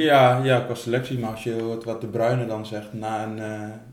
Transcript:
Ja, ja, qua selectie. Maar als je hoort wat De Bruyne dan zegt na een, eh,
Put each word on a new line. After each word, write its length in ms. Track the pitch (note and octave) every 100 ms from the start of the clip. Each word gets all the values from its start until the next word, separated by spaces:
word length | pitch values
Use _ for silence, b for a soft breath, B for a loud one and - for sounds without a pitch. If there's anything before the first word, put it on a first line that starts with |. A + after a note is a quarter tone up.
Ja, 400 | D#3 C#3 B2+ B2+
ja, 160 | C3 B2
qua 140 | A#2+ A#2+
selectie. 440 | A#2 B2 B2+ B2+
Maar 120 | A2+
als 120 | A2
je 160 | A#2+ A2+
hoort 220 | A2+ A2+
wat 180 | A2+ A2
De 60 | G#2+
Bruyne 380 | A2+ A2+ B2+ A2+
dan 200 | G#2+ G#2
zegt 280 | G#2+ -
na 300 | A2 A2 A2
een, 160 | A2 G#2+
eh, 300 | G#2+ G#2+ G#2+ A2 -